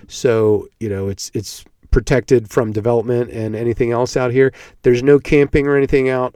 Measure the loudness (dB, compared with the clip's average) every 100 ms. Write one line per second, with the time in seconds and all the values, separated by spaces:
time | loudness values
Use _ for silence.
0 | -20 -4 0 2 2 0 -4 _ -8 -6
1 | -6 -8 -10 -10 -10 -16 -20 _ _ 0
2 | 2 0 2 0 2 -2 -2 -2 0 0
3 | 0 -2 -4 -6 -8 -4 -4 -2 -2 -2
4 | -2 -2 0 2 0 -2 -16 _ 0 2
5 | 4 2 4 2 2 0 0 0 2 0
6 | 0 -2 -4